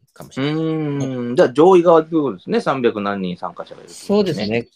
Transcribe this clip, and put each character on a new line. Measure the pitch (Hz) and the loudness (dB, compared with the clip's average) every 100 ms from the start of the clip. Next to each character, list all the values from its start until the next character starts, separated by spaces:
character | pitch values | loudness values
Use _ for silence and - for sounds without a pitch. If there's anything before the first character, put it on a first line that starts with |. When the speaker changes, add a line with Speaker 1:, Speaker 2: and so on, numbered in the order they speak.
| _ | _
Speaker 1:
か | _ | _
も | - | -14
し | 131 | -6
れ | 143 | -4
な | |
い。 | 156 | -4
Speaker 2:
う | |
ー | 160 160 147 143 135 127 120 | -4 -4 -4 -4 -6 -6 -4
ん。 | 127 | 2
じ | |
ゃ | 143 | 2
あ | |
上 | 127 170 185 | 6 6 6
位 | |
側 | 175 165 | 6 4
っ | 160 | 2
て | 165 | -2
い | |
う | |
こ | 139 | -2
と | 92 | -6
で | |
す | - | -4
ね。 | 226 | -4
三 | 185 135 | -2 -2
百 | 117 104 | -2 -2
何 | 101 98 | -6 -4
人 | 90 87 | -6 -8
参 | 90 | -12
加 | - | -12
者 | - - | -16 -18
が | |
い | |
る | - | -20
っ | |
て | - - | -18 -2
こ | 208 | 0
と | |
で | 185 | 0
す | 120 | -2
ね。 | 104 | -2
Speaker 1:
そ | |
う | |
で | |
す | |
ね。 | 117 - | -4 -6